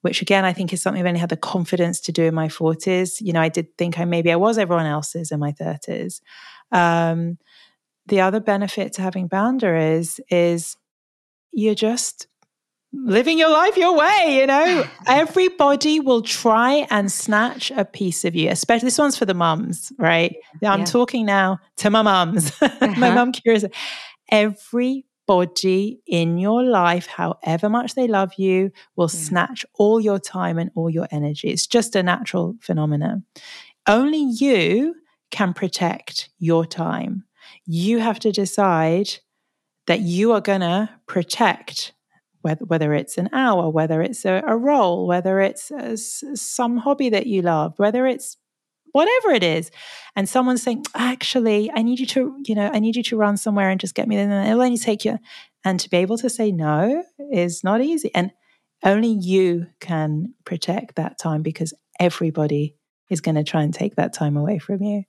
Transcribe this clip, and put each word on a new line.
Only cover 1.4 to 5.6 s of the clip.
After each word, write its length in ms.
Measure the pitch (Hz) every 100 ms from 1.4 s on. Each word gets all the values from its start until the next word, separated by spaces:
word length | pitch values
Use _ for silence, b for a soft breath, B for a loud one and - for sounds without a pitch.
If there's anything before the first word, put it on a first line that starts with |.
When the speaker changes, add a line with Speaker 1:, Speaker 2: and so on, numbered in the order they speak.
| - 185 165 180 170 175
Speaker 1:
to 100 | -
do 120 | 170 165
in 80 | 160
my 120 | 160
forties. 720 | - 160 160 190 185 180 -
You 140 | 208
know, 80 | 165
I 80 | 160
did 260 | 170 165 -
think 220 | 175 165
I, 60 | 175
maybe 260 | 170 165
I 40 | 170
was 200 | 208 220
everyone 280 | 185 170 160
else's 460 | 147 147 170 160
in 80 | 151
my 120 | 147
thirties. 720 | 147